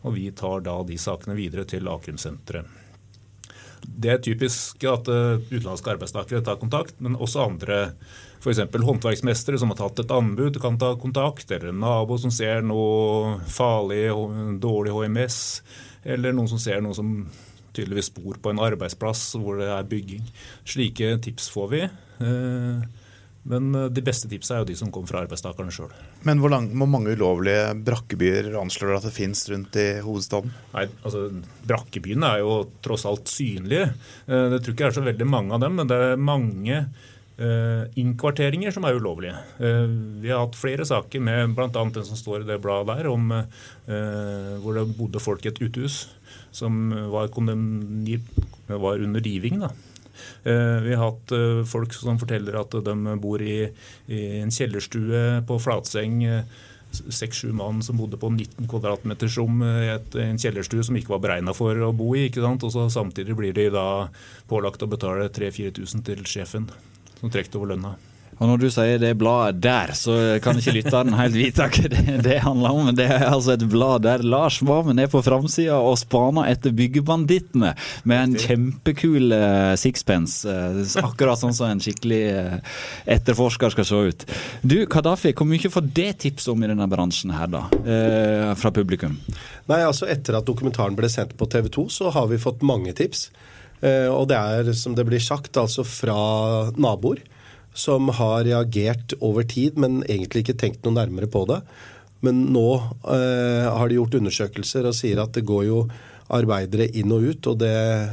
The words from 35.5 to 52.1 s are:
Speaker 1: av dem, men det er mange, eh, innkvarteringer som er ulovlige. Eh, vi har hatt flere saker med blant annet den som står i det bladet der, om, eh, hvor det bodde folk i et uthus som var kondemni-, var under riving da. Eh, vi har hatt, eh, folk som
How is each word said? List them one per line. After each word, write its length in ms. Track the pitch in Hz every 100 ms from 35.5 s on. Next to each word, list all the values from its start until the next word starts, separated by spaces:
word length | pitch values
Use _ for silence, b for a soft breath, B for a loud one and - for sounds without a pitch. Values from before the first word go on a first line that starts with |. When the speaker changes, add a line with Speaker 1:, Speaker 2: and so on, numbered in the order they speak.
Speaker 1:
av 80 | 117
dem, 140 | 139 185
men 80 | 135
det 140 | 123 127
er 80 | 127
mange, 720 | 143 143 117 95 107 147 139 B B B B -
eh, 480 | 120 117 113 113 117 131
innkvarteringer 720 | 123 120 147 143 139 156 202
som 100 | 190
er 140 | 160 123
ulovlige. 400 | 104 82 90 90 B -
Eh, 260 | 120 117 117 113 107 107
vi 100 | 113
har 80 | 127
hatt 160 | 120 120
flere 240 | 135 139
saker 400 | 147 117 - 135
med 320 | 117 117 117
blant 220 | 113 127 120
annet 240 | 113 113
den 100 | 101
som 80 | 104
står 240 | 107 104
i 80 | 107
det 100 | 104
bladet 360 | 101 101 104 127
der, 160 | 160
om, 160 | 120 117
eh, 1300 | 113 113 - - - - 104 107 104 104 101 98 101
hvor 160 | 104
det 220 | 110 110 107
bodde 240 | 107 104
folk 240 | 107 98 107
i 80 |
et 80 | 110
uthus 460 | 113 123 139 139 - B B B B
som 400 | - 113 110 110 110 104
var 160 | 107 107
kondemni-, 960 | 120 113 110 110 107 104 107 107 120 117 - - - -
var 320 | 104 98 104
under 220 | 104 107
riving 400 | 110 95 113 196
da. 100 | 170 - B B B B B B 117
Eh, 320 | 120 117 117
vi 140 | 113
har 160 | 120 113
hatt, 220 | 113 -
eh, 300 | 120 117 117 113
folk 240 | 120 117
som 240 | - 120